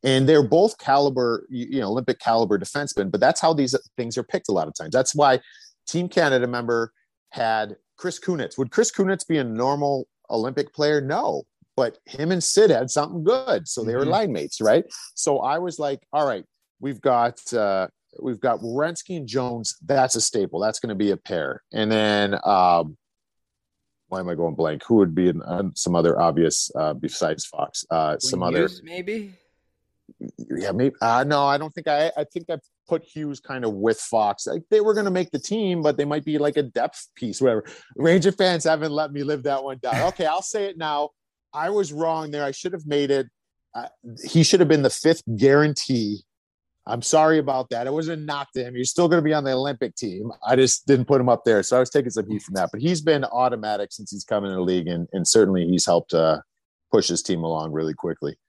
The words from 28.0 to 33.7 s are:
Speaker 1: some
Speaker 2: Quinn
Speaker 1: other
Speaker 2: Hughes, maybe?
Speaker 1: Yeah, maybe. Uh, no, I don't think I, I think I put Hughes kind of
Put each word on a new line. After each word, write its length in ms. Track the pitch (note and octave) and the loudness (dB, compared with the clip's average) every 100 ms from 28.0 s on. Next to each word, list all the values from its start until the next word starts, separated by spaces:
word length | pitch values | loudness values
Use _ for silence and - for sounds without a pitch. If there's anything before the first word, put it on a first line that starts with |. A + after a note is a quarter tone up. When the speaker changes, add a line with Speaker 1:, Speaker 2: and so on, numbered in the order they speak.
| D#2 D2 | -2 -2
Speaker 1:
some 220 | - F2+ | -4 -2
Speaker 2:
Quinn 140 | F2 | -2
Speaker 1:
other 80 | E2+ F2 | 0 -2
Speaker 2:
Hughes, 140 | - | -4
maybe? 500 | E3 F3 F3+ A3 G3+ F3+ _ _ _ _ _ _ _ _ - - | -12 -10 -8 -8 -8 -18 _ _ _ _ _ _ _ _ -18 -16
Speaker 1:
Yeah, 340 | A1+ - G2+ | -10 -6 -4
maybe. 220 | F#2+ B2+ - | 0 -2 0
Uh, 220 | A2+ A#2 | 0 2
no, 200 | C#3 D3 | 2 0
I 140 | C#3+ C#3 | 2 0
don't 160 | D#3 | -4
think 140 | F3 D#3+ | -8 -2
I, 220 | D3 D#3+ D3+ | 0 0 -2
I 80 | |
think 220 | D3+ F3+ E3+ | -8 -10 -10
I 100 | D#3+ _ _ _ | -10 _ _ _
put 160 | E3 | -6
Hughes 360 | E3 D#3 D3+ C#3 | _ -10 -10 -10
kind 240 | - C3 | -12 -6
of 80 | A#2 | -4